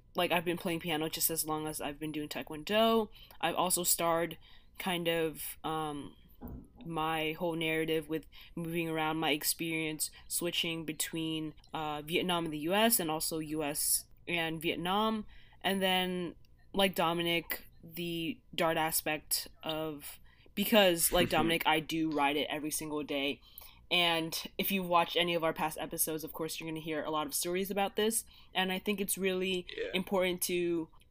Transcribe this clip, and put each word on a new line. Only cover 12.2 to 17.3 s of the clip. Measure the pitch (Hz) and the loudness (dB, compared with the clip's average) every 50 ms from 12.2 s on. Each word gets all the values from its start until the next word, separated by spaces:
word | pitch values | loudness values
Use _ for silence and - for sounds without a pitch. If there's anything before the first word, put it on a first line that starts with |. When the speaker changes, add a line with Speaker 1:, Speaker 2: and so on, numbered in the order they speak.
| 156 180 180 170 170 | 2 4 2 2 2
Speaker 1:
and | 165 151 | 0 -4
the | 151 | -4
U | 147 165 185 | -2 2 4
S | 208 220 233 226 - | 6 6 6 6 4
and | 180 156 | 2 0
also | 156 156 - - 170 160 | 0 -2 -2 -2 -4 -4
U | 160 151 151 156 156 | -4 -4 -4 -2 -2
S | 143 151 - - - - - - - - - - - | -2 -2 -2 0 2 2 0 0 -6 -16 -16 -6 -4
and | 175 170 165 165 160 165 | -2 0 0 -2 -2 -2
Vietnam. | 160 170 131 - 165 180 190 208 220 220 220 214 214 - - - - - - - - | -2 -2 -2 0 0 0 2 2 2 2 0 -2 -4 -8 -14 -20 -20 -20 -20 -4 -2
And | 180 196 196 | 0 0 2
then, | 190 185 185 185 185 180 180 180 175 165 - - - - - - - - - | 2 4 4 2 2 0 0 -2 -4 -4 -8 -10 -18 -20 -20 -20 -20 -6 0
like | 190 196 196 180 | 2 2 2 4
Dominic, | - 175 160 170 170 170 170 | 2 2 2 2 2 2 2